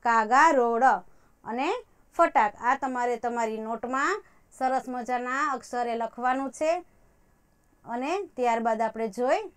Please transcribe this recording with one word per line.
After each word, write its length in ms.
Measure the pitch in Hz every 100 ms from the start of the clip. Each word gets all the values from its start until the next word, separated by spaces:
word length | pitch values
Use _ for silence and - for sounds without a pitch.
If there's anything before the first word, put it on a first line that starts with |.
કાગા 480 | 240 226 220 254 320
રોડ 340 | 285 240 233 262 208 - - _ _
અને 280 | - 226 294 480 - _ _ -
ફટાક. 380 | 330 294 214 -
આ 160 | 233 269
તમારે 400 | 269 254 247 240
તમારી 420 | 240 233 226 220
નોટમાં 640 | 220 226 240 262 294 403 - _ _ -
સરસ 240 | 262 262 254
મજાના 640 | 254 240 247 247 262 302
અક્ષરે 420 | 262 - 247 240
લખવાનું 560 | 233 226 - 254 269 269
છે. 340 | - 311 349 349 _ _ _ _ _ _ _ _ _
અને 380 | - 240 269 370 370 -
ત્યારબાદ 440 | 247 226 226 220
આપણે 280 | 220 220 226
જોઈ 440 | 190 247 339 403